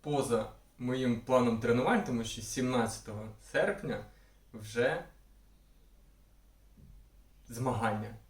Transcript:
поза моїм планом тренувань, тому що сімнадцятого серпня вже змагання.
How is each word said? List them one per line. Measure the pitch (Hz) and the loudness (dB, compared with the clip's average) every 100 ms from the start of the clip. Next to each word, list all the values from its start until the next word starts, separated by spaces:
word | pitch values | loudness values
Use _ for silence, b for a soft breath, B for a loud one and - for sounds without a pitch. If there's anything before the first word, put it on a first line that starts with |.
поза | - 147 120 113 107 - - - | -2 0 2 2 0 -10 -20 -8
моїм | 120 131 127 113 | -4 0 0 0
планом | - 127 120 113 | 4 4 6 2
тренувань, | 117 120 170 233 | 4 4 4 2
тому | - 123 | 2 -2
що | 113 - | -4 -8
сімнадцятого | 104 - 127 123 113 - - 104 110 - - | -8 -2 0 0 0 -4 -10 -10 -10 -14 -6
серпня | 143 180 208 - 104 - b b b - | 0 0 0 -4 -6 -8 b b b -20
вже | 113 107 113 127 165 170 - - - - - - - - - - - - - - - - - - - - - - - - | -14 -8 0 2 0 -6 -20 -20 -20 -20 -20 -20 -20 -20 -20 -20 -20 -20 -20 -20 -20 -20 -20 -20 -20 -20 -20 -20 -20 -16
змагання. | 120 127 120 113 107 107 - - | -6 -2 0 0 -2 -4 -12 -20